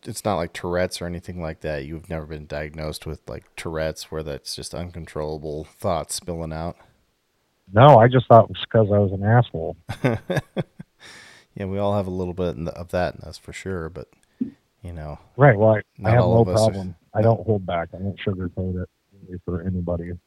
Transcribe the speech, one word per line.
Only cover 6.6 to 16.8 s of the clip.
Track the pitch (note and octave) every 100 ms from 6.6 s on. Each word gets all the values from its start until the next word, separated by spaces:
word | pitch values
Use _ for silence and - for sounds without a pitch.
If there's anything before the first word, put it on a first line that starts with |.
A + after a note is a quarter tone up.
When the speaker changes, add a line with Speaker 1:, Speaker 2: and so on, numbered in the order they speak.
| E2 - _ _ _ _ _ _ _ _ _
Speaker 2:
No, | G2 C#3 C3
I | A#2
just | B2+ -
thought | A#2
it | G#2
was | F#2+ -
'cause | A#2 G#2
I | G2+
was | G2+
an | F#2+
asshole. | G2+ A#2 A#2 E2 E2 E2+ - -
Speaker 1:
<laughs> | C3 A2+ - F3+ - - - _ - _ - - - - _ -
Yeah, | G2
we | G2
all | G2+
have | G2+ F#2+
a |
little | F#2 F2+
bit | F2 F2+ B1+
in |
the, | E2
of | - F2
that | F#2 F2 -
in |
us | D#2 D#2+
for | -
sure, | - F#2+ F#2 D#2+
but, | E2+ - _ _ _ - - _ _
you | F2
know, | E2 D2+ D2+ _ -
Speaker 2:
Right, | C#3 G#2
well, | A2
I, | G#2+
I | - -
Speaker 1:
not | G2+
Speaker 2:
have | A#2
Speaker 1:
all | F2+
Speaker 2:
no | A2+
Speaker 1:
of | A2
us | F#2
are |
Speaker 2:
problem. | A2 G2